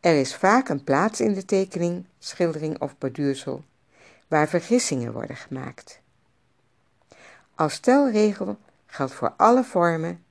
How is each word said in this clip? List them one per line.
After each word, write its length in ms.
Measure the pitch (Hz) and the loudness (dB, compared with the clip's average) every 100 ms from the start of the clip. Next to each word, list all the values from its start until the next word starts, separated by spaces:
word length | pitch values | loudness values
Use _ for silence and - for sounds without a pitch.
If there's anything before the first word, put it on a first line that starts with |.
Er 200 | 180 156 | 4 2
is 140 | 131 | 2
vaak 340 | - 190 226 262 | 0 4 4 2
een 160 | 143 | -6
plaats 360 | - 135 202 214 | 0 0 0 0
in 140 | 226 | -2
de 100 | 196 | -2
tekening, 600 | 190 196 190 185 170 175 180 _ | -2 -2 -2 -2 -4 -4 -12 _
schildering 640 | - - 175 156 156 156 | -18 -4 -2 -2 -6 -6
of 180 | 139 - | -8 -6
borduursel 680 | 135 127 143 135 - 131 - _ _ _ - _ _ | -8 -2 -2 -2 -6 -12 -14 _ _ _ -20 _ _
waar 200 | 160 151 | 0 2
vergissingen 640 | 175 170 240 - 135 117 | 0 0 0 0 -4 -6
worden 240 | 117 - - | -8 -10 -12
gemaakt. 640 | - 131 131 123 - - _ _ _ _ _ _ _ _ _ _ _ - - - _ | -12 -12 -12 -16 -20 -20 _ _ _ _ _ _ _ _ _ _ _ -20 -20 -20 _
Als 180 | - 156 | -4 -4
stelregel 880 | - - 269 277 214 214 196 185 202 _ _ _ | 0 2 4 4 2 2 0 -8 -10 _ _ _
geldt 260 | - 135 | -6 -6
voor 220 | - - - | -4 -6 4
alle 280 | 214 247 | 6 6
vormen 600 | 240 185 175 165 160 175 _ | 2 0 2 0 -6 -10 _